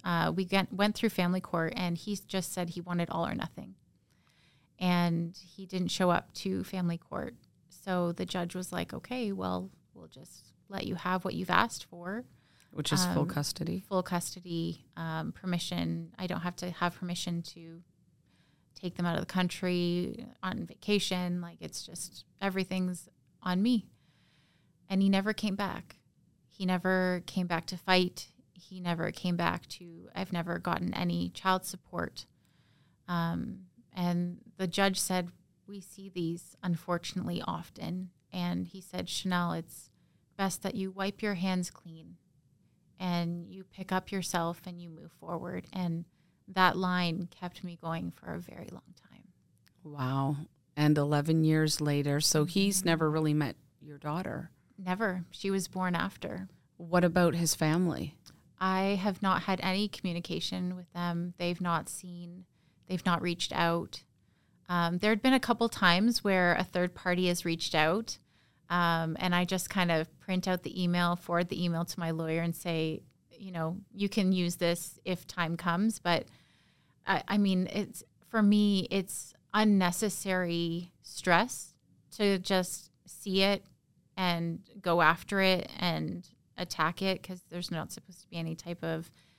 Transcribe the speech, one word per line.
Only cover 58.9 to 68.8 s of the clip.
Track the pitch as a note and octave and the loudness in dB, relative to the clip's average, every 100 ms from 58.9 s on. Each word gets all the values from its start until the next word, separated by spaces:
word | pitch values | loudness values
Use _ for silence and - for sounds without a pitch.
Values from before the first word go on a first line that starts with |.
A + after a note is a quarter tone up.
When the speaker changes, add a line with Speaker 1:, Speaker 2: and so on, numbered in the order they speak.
| G3+ | 0
Speaker 1:
have | G3+ F#3 | 0 0
not | G3 F3+ | 0 0
had | F3 F#3 | 0 -2
any | F#3 F#3+ G#3 | 0 0 -2
communication | - F#3 E3+ E3+ E3+ - F3+ F3+ F3+ | -4 -4 -4 -4 -4 -4 -4 -4 -6
with | F3 | -8
them. | F3 F3 E3+ F3 F3 | -4 -2 -2 -4 -4
They've | F3 F3 | -4 -2
not | F3 E3 - | 0 -2 -2
seen, | - F3+ F3 F3 F3 - _ _ _ - | -10 -12 -14 -14 -16 -20 _ _ _ -6
they've | F3+ | -2
not | F#3+ E3+ | 2 2
reached | F3 E3+ - | 2 -2 -2
out. | - E3+ E3+ - - - _ _ _ _ _ - | 2 2 2 -2 -10 -18 _ _ _ _ _ -2
Um, | F3 E3+ F3 | 2 2 2
there | G#3+ | 2
had | A3 | 4
been | C4 | 6
a | C4 | 4
couple | - A3+ A#3 | 4 2 0
times | - F3+ F3 A3+ A#3 | 4 6 6 6 4
where | G#3 F#3+ F3 | 4 4 6
a | F3 | 4
third | F#3 F3+ F3+ | 2 0 0
party | - F#3 F3+ F3+ | -2 0 2 4
has | F3 | 2
reached | F3 E3 - | 0 -2 0
out, | D#3+ D#3 G3 A#3 - _ _ _ _ - | 2 4 2 -2 -10 _ _ _ _ -2
um, | F3 | 2